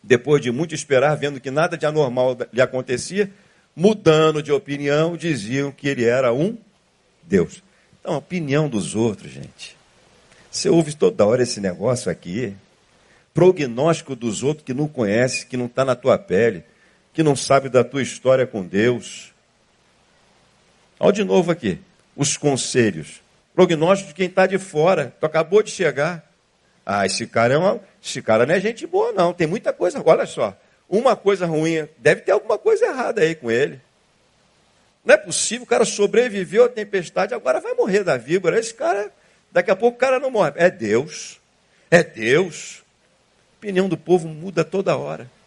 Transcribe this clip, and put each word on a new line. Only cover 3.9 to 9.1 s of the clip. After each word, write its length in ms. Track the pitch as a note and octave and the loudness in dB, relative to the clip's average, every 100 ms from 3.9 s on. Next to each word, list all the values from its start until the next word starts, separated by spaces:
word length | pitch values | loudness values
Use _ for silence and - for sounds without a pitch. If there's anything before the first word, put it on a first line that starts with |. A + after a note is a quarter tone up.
| G#3+ E3 D#3 D#3 D3+ | 2 4 4 4 2
de 120 | D3 | 0
opinião, 640 | C#3+ C#3+ C#3+ C#3+ D3 E3 E3+ | -2 -2 -4 0 0 0 -2
diziam 560 | E3 C#3 G2+ C3 C#3+ | -4 -4 -2 -2 -4
que 160 | C3+ C#3+ | -4 -6
ele 160 | C3+ | 0
era 280 | A#2 B2 C3 | 2 2 2
um 240 | A#2+ F3+ A#3+ _ _ _ _ _ _ | 2 -2 -4 _ _ _ _ _ _
Deus. 400 | - F#2+ E2+ - _ _ _ _ | -2 0 0 -6 _ _ _ _
Então, 160 | - | -6
a 40 | D#3 | -6
opinião 500 | - F3+ D3+ C#3 D3+ | -4 -6 0 0 0
dos 260 | A2+ D#2+ | -2 -4
outros, 380 | G2 A#2 | -2 -2